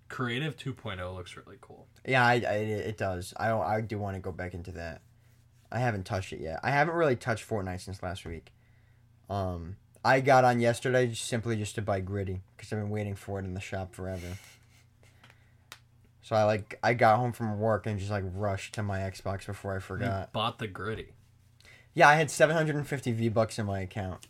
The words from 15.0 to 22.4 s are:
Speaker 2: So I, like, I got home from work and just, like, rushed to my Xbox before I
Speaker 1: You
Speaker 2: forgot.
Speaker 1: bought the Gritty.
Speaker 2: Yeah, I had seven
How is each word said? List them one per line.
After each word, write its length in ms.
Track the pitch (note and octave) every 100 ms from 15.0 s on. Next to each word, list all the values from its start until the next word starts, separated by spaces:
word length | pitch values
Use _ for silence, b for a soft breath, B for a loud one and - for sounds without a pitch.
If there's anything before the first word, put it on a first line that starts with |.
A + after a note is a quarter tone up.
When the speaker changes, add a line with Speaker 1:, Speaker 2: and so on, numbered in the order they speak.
| b b b b b b b - _ _ _ _
Speaker 2:
So 140 | - A2
I, 80 |
like, 340 | G#2+ A2 G#2 -
I 100 | A2
got 240 | B2 A#2 A2
home 140 | B2
from 260 | A2+ A#2 G#2
work 280 | A2+ G#2 A2
and 120 | G#2
just, 120 | G2
like, 140 | G#2+ F#2+
rushed 480 | F#2 G#2 G2 -
to 80 | -
my 160 | G#2 F#2+
Xbox 460 | F#2+ - G2 F#2+ -
before 260 | F#2+ G2
I 40 | F#2+
Speaker 1:
You 40 |
Speaker 2:
forgot. 520 | - F#2+ A#2+ G2 -
Speaker 1:
bought 260 | A2 A2+ -
the 80 | A2
Gritty. 400 | F#2+ G2 G#2 - - _ _ _ _ B B B
Speaker 2:
Yeah, 140 | D3+ D#3
I 60 | D3+
had 140 | D3+
seven 240 | -